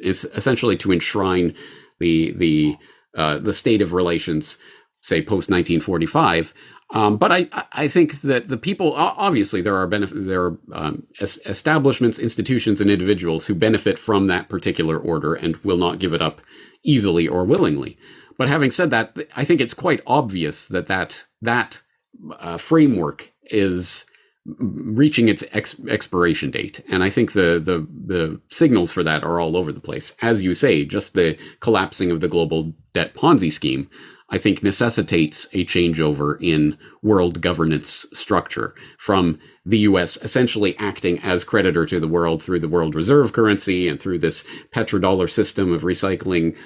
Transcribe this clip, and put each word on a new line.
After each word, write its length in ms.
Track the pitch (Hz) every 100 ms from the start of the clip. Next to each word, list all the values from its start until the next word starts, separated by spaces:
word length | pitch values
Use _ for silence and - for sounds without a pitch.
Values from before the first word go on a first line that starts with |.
is 240 | 92 90 92
essentially 420 | - 135 123 117 -
to 160 | 101
enshrine 600 | 87 - 107 95 92 85 - - - _ -
the, 340 | 85 80 80
the, 440 | - 85 76 76 - _ _ _ -
uh, 220 | 78 73
the 160 | 104
state 260 | 90 131 110
of 140 | 95
relations, 640 | 90 90 85 87 78 - - - - _ _
say, 220 | - 82
post 260 | - 98 -
nineteen 320 | 90 82 82
forty-five. 720 | 87 87 82 151 139 82 80 - - - _
Um, 260 | 110 107 104
but 160 | 202
I, 160 | 180 175
I, 120 | - -
I 160 | - 147
think 320 | 180 151 147
that 280 | 139 127 -
the 100 | 131
people, 340 | 180 196 170
o-, 220 | 131 175 -
obviously 460 | 202 135 101 98
there 120 | 92
are 140 | 95 92
benef-, 380 | 104 98 104 95
there 180 | 92
are, 140 | 90 82 -
um, 340 | 90 78 - - -
es-, 260 | 101 - -
establishments, 720 | 98 151 156 139 - 120 -
institutions, 600 | 113 - 110 123 113 101
and 100 | 101
individuals 560 | 101 92 101 87 80 -
who 80 |
benefit 440 | 90 110 107 107 -
from 280 | - 101 98
that 240 | 90 -
particular 480 | 92 101 82 80 78
order 360 | 82 80 76
and 220 | 82 85 78
will 140 | 98 87
not 200 | 87 85
give 140 | 92
it 100 | 80
up 200 | 80 - _ - - _
easily 420 | - 135 101 85 80
or 180 | 90
willingly. 520 | 90 175 123 71 65 - - - - -
But 100 | 131
having 220 | 156 135
said 200 | - 170
that, 240 | 117 113
th-, 140 | - -
I 100 | - 147
think 160 | 165
it's 120 | 120
quite 280 | - 180 127 -
obvious 600 | 139 120 95 76 - -
that 180 | 92 82
that, 400 | 95 82 - - _
that, 400 | 117 120 110 - _ _ _ _ - -
uh, 200 | - 85
framework 760 | - 160 147 104 76 - - _ -
is 580 | 107 98 90 90 - - _ _ _ - -
reaching 680 | 110 - - 110 151 139 113
its 160 | 101 -
ex-, 280 | 107 - - 165
expiration 640 | 107 - 90 87 76 67
date. 280 | - - - -
And 140 | 92
I 80 | 95
think 220 | 123 117
the, 280 | 101 85 85
the, 240 | 80 87 78 71 90
the 340 | 90 80 82 -
signals 440 | - 160 110 85
for 100 | -
that 220 | 80 78
are 160 | 78 85
all 160 | 82 87
over 160 | 80
the 80 | -
place. 340 | - 65 - -
As 220 | 117 110
you 100 | 92
say, 300 | 87 139 80
just 300 | 71 95 -
the 220 | 98 82 76 - -
collapsing 540 | 117 104 92 - 90
of 80 | 82
the 80 | 85
global 460 | 85 80 80 80 - _
debt 220 | 90 80
Ponzi 360 | - 156 139 85
scheme, 400 | - 71 65 69 - - - -
I 100 | 95
think, 240 | 107 92
necessitates 840 | 101 - 120 117 82 85 78 - -
a 100 | 95
changeover 720 | 85 92 85 80 78 71 73 76
in 380 | 85 78 76 - - _
world 380 | 104 101 87 85
governance 640 | 87 82 80 76 - - -
structure 600 | - - 95 - - 53 - - -
from 400 | - 98 87 76 - _
the 140 | 90 107
U 200 | 104 95
S 180 | 85 -
essentially 600 | 110 127 123 110 101 -
acting 400 | 101 87 90 85
as 240 | 98 90
creditor 420 | - 110 92 82 80
to 140 | 90
the 80 | 80
world 340 | 85 85 80
through 180 | - 90
the 80 | 78
world 260 | 85 80
reserve 380 | 78 90 143 120
currency 560 | 117 110 101 - 90 87
and 120 | 71
through 180 | 98 87
this 260 | 80 - - - -
petrodollar 560 | 117 110 101 92 95 87
system 420 | - 104 - 92
of 100 | 85
recycling 720 | 85 90 95 92 95 90 82 -